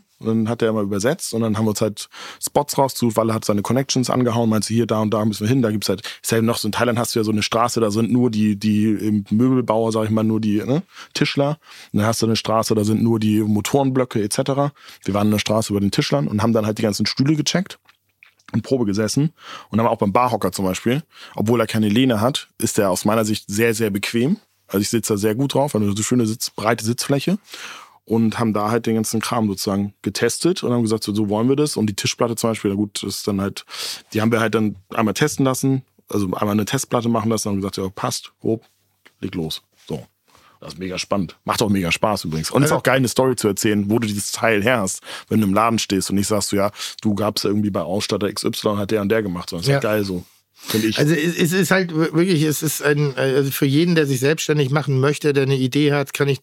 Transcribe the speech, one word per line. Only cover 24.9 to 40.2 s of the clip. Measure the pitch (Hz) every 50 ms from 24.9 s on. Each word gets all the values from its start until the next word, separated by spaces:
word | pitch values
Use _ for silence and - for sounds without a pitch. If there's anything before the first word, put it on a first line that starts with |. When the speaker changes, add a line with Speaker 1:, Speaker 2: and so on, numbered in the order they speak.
| - 117 - - 113
Speaker 1:
da | 101
sehr | 98 110 107
gut | 113 139 135 -
drauf, | 135 135 151 -
weil | 110 107
eine | 101 101
so | 107
schöne | 110 - 127 123 117
Sitz-, | 107 110 123 - -
breite | - - 101 107 120 110 107
Sitzfläche. | 110 120 - - - 139 139 - - 180 208 - - - - - - - - - - _ _ _
Und | - 107 113 113 110 104 107
haben | 117 113
da | 101 107 104 107
halt | 117 117 113 117
den | 113
ganzen | 113 110 - - 113
Kram | 104 - 127 120 110 104
sozusagen | 98 92 - 107 98 98 101 101 - _
getestet | - 107 101 - 120 120 - - - 165 180 - -
und | 117 123
haben | 120
gesagt, | 117 110 110 110 -
so, | - 101
so | 104 110 101
wollen | 104 107 117 127
wir | 139
das. | 143 151 147 - -
Und | 107
die | 104 98
Tischplatte | - - - - - 123 117 117
zum | - - 117
Beispiel, | 110 104 - 104
na | 98
gut, | 98 107 101 - - -
ist | 101 95 - - -
dann | 101 95
halt, | 98 98 95 - - - - - - - - - - _
die | - 107
haben | 107 113
wir | 117 110
halt | 113 110 107
dann | 113 110 104 95 - - _
einmal | - - 113 104 101
testen | - 151 151 - - 143
lassen, | 131 131 - - 135 135 135 - _ _ _ _ -
also | - 104 101
einmal | 90 92 - 107 104
eine | 101 107 104
Testplatte | 104 - 135 - - - 123 113 117
machen | 117 113 104 113
lassen | 113 107 - 110
und | 101 98
gesagt, | 95 98 - -
"Ja, | 98 95
passt, | - - - 127 123 - - - - _
grob, | - 113 113 110 - _ _ _ _ _ _ _ _ - _ _
leg | - 98 -
los." | - 82 78 - - - _ _ _ _ -
So. | - - - - _ _